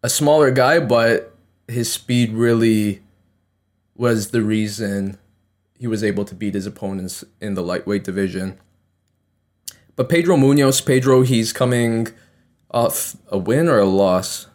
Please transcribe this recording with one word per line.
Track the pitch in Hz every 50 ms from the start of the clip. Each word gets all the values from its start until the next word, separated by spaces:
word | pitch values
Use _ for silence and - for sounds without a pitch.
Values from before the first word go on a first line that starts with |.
a | - 123
smaller | - - 147 147 151 156 151 131
guy, | 127 131 123 135 156 170
but | 123 107 120 117 117 117 117 - - - - _ _ _ _ _ _ -
his | 117 123 120 -
speed | - - - - 123 123 120 110
really | 110 110 117 117 117 113 113 113 110 107 104 104 98 - _ _ _ _ _ _ _ _ _ _ _ _ _ _ _ _ _ _ _
was | - 120 120 117 110 101 -
the | - 117
reason | 110 107 107 110 107 104 104 110 110 101 98 101 98 95 92 _ _ _ _ _ _ _ _ _ _ _ _ _
he | 123
was | 120 110 101
able | 110 104 98 101 101
to | - 95
beat | 87 107 101 95
his | 101 95
opponents | 104 - - - 98 98 95 92 90 - - - _ _ _
in | - 104 98
the | 92
lightweight | 87 87 90 90 - - 101 98 95
division. | - 90 98 98 92 87 92 95 95 92 _ _ _ _ _ _ _ _ _ _ _ _ _ _ _ _ _ _ _ _ _ _ - - _ _ _ _
But | - 127 -
Pedro | 170 170 170 175 180
Munoz, | 147 135 135 139 147 139 135 135 -
Pedro, | - - 131 131 123 135 131 127
he's | 131 127 131 113 113 113
coming | - - 131 123 123 120 117 117 113 113 113 110 - _ _ _ _ _ _ _ _ _ _ _
off | - 120 120 - - - - - - - _ -
a | 104 98
win | 90 98 120 143 165 170
or | 135 110
a | 101
loss? | 95 95 95 98 95 90 92 92 - - - - _